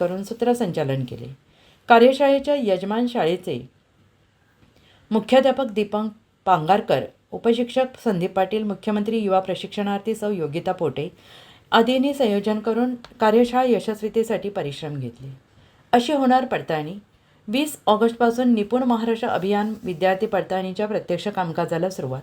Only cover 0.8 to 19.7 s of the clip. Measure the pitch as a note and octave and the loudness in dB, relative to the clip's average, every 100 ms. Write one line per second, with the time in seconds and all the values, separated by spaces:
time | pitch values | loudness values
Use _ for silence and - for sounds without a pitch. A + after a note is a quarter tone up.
0.8 | C#3 C3+ B2+ - B2 C3+ _ _ _ _ | -2 -2 -4 -10 -14 -18 _ _ _ _
1.8 | - A#3 B3 C4+ C#4+ C#4 C#4 C#4+ A3 F#3 | 4 8 8 6 4 2 2 0 2 0
2.8 | F#3+ A3 B3 A#3+ D#3+ F#3 F#3 B2+ C3 _ | 0 -2 -2 0 0 -2 -4 -8 -10 _
3.8 | _ _ _ _ _ _ _ _ _ _ | _ _ _ _ _ _ _ _ _ _
4.8 | _ _ _ G#3+ G#3+ B3+ C4 C4 B3+ G3+ | _ _ _ -2 4 4 4 0 -2 -2
5.8 | G#3 G#3 A3 - _ _ - F3 D#3 G3+ | -2 -2 -4 -8 _ _ 0 2 4 2
6.8 | A3+ C#3+ - - _ F3+ A#3 A#3 A#3+ C4 | 2 -2 -2 -12 _ -4 0 0 0 0
7.8 | B3+ - A#3 F#3 F#3 G3 F#3+ G#3+ G#3+ F#3+ | -2 -2 -2 -2 -2 0 -2 -2 -4 -6
8.8 | - G#3 G#3 A3+ G3+ F#3+ F#3+ F3 G3 G#3 | -4 -2 -2 -2 2 0 0 -6 -6 -6
9.8 | G3+ G3+ G#3 A3 G#3 G3 D3 D#3 - - | -4 -4 -4 -4 -4 -4 -4 -4 -4 -2
10.8 | D#3+ C3+ E3 - - - - - _ A3 | -4 -4 -8 -12 -20 -20 -20 -20 _ 2
11.8 | A3+ C4 C#4 C#4 A#3+ G3+ G3+ G#3+ G#3+ A3+ | 4 2 0 0 0 2 0 -2 -2 0
12.8 | B3 B3 - - A3 A3 A#3+ B3 B3+ G#3+ | -2 -4 -12 0 4 4 4 2 2 2
13.8 | G#3 G#3 G#3+ A3+ A3+ G3+ G3+ G3+ D3 C#3 | 0 -6 -4 -2 0 -2 -4 -6 -6 -8
14.8 | D3+ C#3+ B2 - C3+ C3 _ _ _ _ | -10 -8 -10 -12 -18 -18 _ _ _ _
15.8 | _ A#3+ A#3+ D4 C4 B3+ B3+ - C#3 D#3+ | _ 0 2 0 4 2 2 -4 -4 -4
16.8 | D3+ G3+ - _ _ _ - A#3 D4+ - | -4 -12 -18 _ _ _ -6 -4 -4 -4
17.8 | - G#3 A#3 A#3 A#3+ A#3 B3+ A3+ G3+ B3 | 0 2 2 2 0 2 2 2 2 0
18.8 | B3+ A#3 A3+ A3 A#3+ - F#3 G3+ G#3+ | 0 0 0 -2 -2 -2 0 0 -2